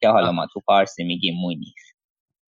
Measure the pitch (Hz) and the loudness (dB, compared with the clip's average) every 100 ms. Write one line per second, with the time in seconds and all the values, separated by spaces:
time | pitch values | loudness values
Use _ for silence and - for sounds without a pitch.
0 | 110 113 110 85 - 101 - 101 98 - | 2 4 2 0 -4 -4 2 2 2 -2
1 | 87 87 92 87 90 82 - - - _ | -6 -4 -4 -4 -6 -8 -12 -20 -20 _
2 | _ _ _ _ | _ _ _ _